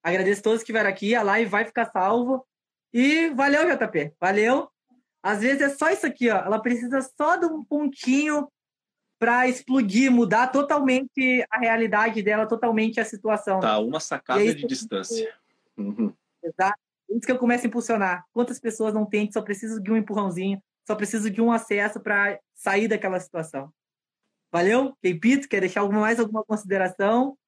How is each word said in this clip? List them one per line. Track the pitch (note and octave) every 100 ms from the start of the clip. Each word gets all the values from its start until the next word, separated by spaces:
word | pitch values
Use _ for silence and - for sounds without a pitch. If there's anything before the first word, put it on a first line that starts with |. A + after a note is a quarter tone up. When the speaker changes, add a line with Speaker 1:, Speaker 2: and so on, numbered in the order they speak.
Speaker 1:
Agradeço | E3 F#3 F#3+ G3+
a |
todos | G#3+ A3+
que | A3+
vieram | A3 G3+
aqui. | F#3+ G3+ A#3
A |
live | G#3 G#3 A3+
vai | G#3 A3+
ficar | - A#3
salvo. | G3 F#3 A#3 B3 C4 - _ _ _ _
E | A#3+ C4+ D#4+ E4
valeu, | B3+ C#4 C#4+ E4+
J | C#4+ A3+
P. | D#3+ D#3 _
Valeu. | F3+ G3+ A3 C4+ - _ _ _ _ _
Às | F#3 G#3
vezes | A#3 C#4
é | C#4
só | C#4 D#4
isso | F#4+ D4+
aqui, | - A#3+
ó. | G3
Ela | F3 G#3+
precisa | A#3 A#3+ A#3+ C4+
só | C4 _ D4 F4+
de | E4+
um | D#4
pontinho | - D4 D4 - - C4+ D4+ D4 C#4+ _ _ _ _ _ _ _
pra | A3+ A#3+ C4
explodir, | B3 - C4 G#3 G#3 C4+
mudar | A#3+ A3 G#3+ B3
totalmente | C4 C#4+ D4 C4 B3+ C4 - B3+ B3+ -
a | A3
realidade | A#3 A3+ A3+ G#3 A3+ G#3+
dela, | G3+ G#3+ G#3+
totalmente | A3+ A#3 A3 A3 A3+
a |
situação. | A3 G#3 A3 G#3 G#3 F#3+
Speaker 2:
Tá, | A2+ G#2+
uma | A2 D3+
sacada | - C#3 - C3
Speaker 1:
E |
é | G#3+
isso | D3
Speaker 2:
de |
Speaker 1:
que | C#3+
eu |
Speaker 2:
distância. | C3 A3 G3+ F#3+ A#2 - - _ _ _ -
Uhum. | G2+ G2+ G#2 - _ _
Speaker 1:
Exato. | E3+ - F#3+ G#3 _ _ -
É |
isso | A3+ -
que |
eu | B3+
começo | A#3+ A#3+ A#3+
a |
impulsionar. | A#3+ A#3 A3+ F#3+ F3+ -
Quantas | A3+ A#3+ B3
pessoas | A#3 A3 A3
não | G#3+ G#3
têm | G#3+ G#3
que |
só | A3+
precisam | G#3 G3 A3 A3
de | G3
um | A3
empurrãozinho, | G#3+ G#3+ G3 F3 G3 G3 _ _ -
só | G#3
precisam | G3+ A3+ G#3+
de | G3+
um | A#3
acesso | A3+ - G#3 G#3 G#3
pra | - G#3 G3+ G3+ _
sair | - G3 G3 A3
daquela | G#3+ F#3+ F#3
situação. | F3+ E3+ D#3+ C#3 C#3+ _ _ _ _ _ _ _ _
Valeu? | E3+ F#3 A#3+ C4+ -
Keipito, | F#3 E3 A3 C#4 C#4
quer | G3+
deixar | F#3 G3+
alguma, | G3+ G#3
mais | G#3+ A#3
alguma | G#3+ A3
consideração? | G#3+ G#3+ F#3+ G3 F#3 F#3 G3+ A#3 C#4 -